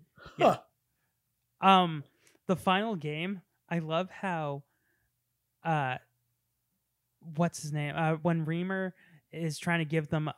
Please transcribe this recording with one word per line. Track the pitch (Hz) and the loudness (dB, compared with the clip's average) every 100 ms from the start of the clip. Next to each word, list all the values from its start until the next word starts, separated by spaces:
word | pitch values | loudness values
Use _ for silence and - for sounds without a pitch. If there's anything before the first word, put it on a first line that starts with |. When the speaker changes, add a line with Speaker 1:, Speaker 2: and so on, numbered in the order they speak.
| - - - - | -20 -20 -12 2
Speaker 1:
Huh. | 285 - - _ _ _ _ _ _ _ _ - | 4 4 -4 _ _ _ _ _ _ _ _ 2
Speaker 2:
Yeah. | 185 190 | 6 8
Um, | 175 156 143 _ _ _ - | 6 0 -8 _ _ _ -4
the | 185 | 0
final | - 190 226 190 | 2 2 2 -4
game, | 147 151 180 196 - _ - | -6 -6 -6 -6 -12 _ -6
I | 170 | -4
love | 156 160 190 | -2 -2 -2
how, | - 196 165 151 143 - _ _ _ _ _ _ _ _ _ | -6 -4 -4 -4 -6 -10 _ _ _ _ _ _ _ _ _
uh, | 165 156 131 127 _ _ _ _ _ _ _ _ _ _ _ _ 170 151 | -2 0 0 -4 _ _ _ _ _ _ _ _ _ _ _ _ -10 -2
what's | 170 - | -2 -2
his | 151 | -6
name? | 151 147 151 | -4 -4 -2
Uh, | 160 160 | 0 0
when | 170 165 | 0 0
Reamer | 156 165 180 190 185 - - 160 _ | 0 -4 -2 -2 -4 -8 -20 -20 _
is | 156 165 147 | -6 -6 -4
trying | 180 170 | -2 0
to | 156 | 0
give | 160 147 | -2 0
them | 160 156 | -2 -2